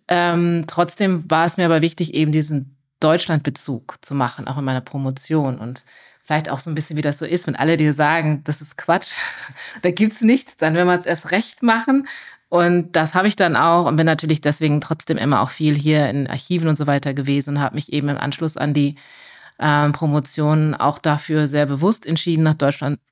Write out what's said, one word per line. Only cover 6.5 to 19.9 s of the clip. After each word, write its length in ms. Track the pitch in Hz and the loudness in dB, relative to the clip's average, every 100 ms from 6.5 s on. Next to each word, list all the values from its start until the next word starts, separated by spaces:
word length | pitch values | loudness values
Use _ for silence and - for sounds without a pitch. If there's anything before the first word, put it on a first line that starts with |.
| 139 | -6
so 140 | 165 | -6
ein 20 | |
bisschen, 240 | 156 156 151 | -6 -4 -4
wie 60 | |
das 160 | 147 143 | -4 -4
so 60 | 156 | -4
ist, 200 | 175 - | -4 -4
wenn 100 | 135 | -2
alle 220 | 156 165 | 0 2
dir 160 | 156 | 2
sagen, 480 | 143 147 165 156 147 | 2 2 2 0 -2
„Das 160 | 147 147 | -4 -8
ist 160 | 147 - | -10 -6
Quatsch, 420 | - 175 - - - - - | 0 0 0 -4 -6 -10 -16
<laughs> 340 | - - - | -16 -16 -4
da 80 | 180 | -2
gibt's 300 | 180 214 - | 2 0 2
nichts“, 360 | 226 262 - - | 4 2 0 -2
dann 160 | 160 | 0
will 100 | 165 | 2
man's 220 | 180 180 - | 2 2 0
erst 240 | 165 - | -6 -2
recht 320 | 185 - - | -2 -2 -2
machen. 460 | 240 226 233 269 269 - - - _ | 2 2 2 0 0 -10 -18 -20 _
Und 460 | 175 175 175 170 165 | 2 4 2 2 0
das 180 | 160 | 0
hab 120 | 185 202 | 2 2
ich 100 | - | 2
dann 200 | 180 123 | 2 4
auch 300 | 160 170 160 | 4 4 4
und 120 | 151 | 4
bin 100 | 160 | 4
natürlich 340 | 156 156 156 | 2 0 0
deswegen 400 | 147 147 156 147 | 0 0 0 0
trotzdem 380 | - 156 - 160 | -2 -4 -4 -2
immer 220 | 143 131 | 2 2
auch 100 | 131 | 0
viel 240 | - 156 147 | 0 0 2
hier 340 | 147 151 139 | 2 2 2
in 160 | 139 135 | 0 -4
Archiven 420 | 123 - 180 160 | -6 -4 -2 0
und 80 | 147 | 0
so 120 | 147 | 0
weiter 260 | 143 139 | 0 -2
gewesen 440 | 139 139 143 143 143 | -4 -2 -2 0 -2
und 40 | |
hab 140 | 143 - | -2 -4
mich 180 | - | -4
eben 160 | 151 143 | -2 -2
im 80 | 143 | -2
Anschluss 400 | - 139 160 - | -4 -4 -6 -2
an 160 | 147 | -2
die, 220 | 147 143 147 - - - - - - | 2 0 -2 -14 -20 -20 -20 -20 -4
ähm, 320 | 156 147 147 | 2 4 2